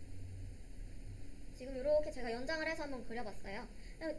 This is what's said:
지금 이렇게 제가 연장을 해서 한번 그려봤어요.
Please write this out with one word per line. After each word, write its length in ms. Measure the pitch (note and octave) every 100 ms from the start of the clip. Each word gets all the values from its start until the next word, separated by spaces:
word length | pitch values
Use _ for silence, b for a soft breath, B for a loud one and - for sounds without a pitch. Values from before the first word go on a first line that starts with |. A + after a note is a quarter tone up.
| - - - - - - - - - - - - - - - -
지금 200 | B3+ C4
이렇게 340 | C#4 D4+ D4+
제가 200 | B3+ B3
연장을 360 | A#3 C4 D#4+ D#4
해서 160 | D#4+
한번 220 | C#4+ B3+ A3+
그려봤어요. 640 | A#3 G#3+ F#3 A#3 G#3 A#3 B B B D#4+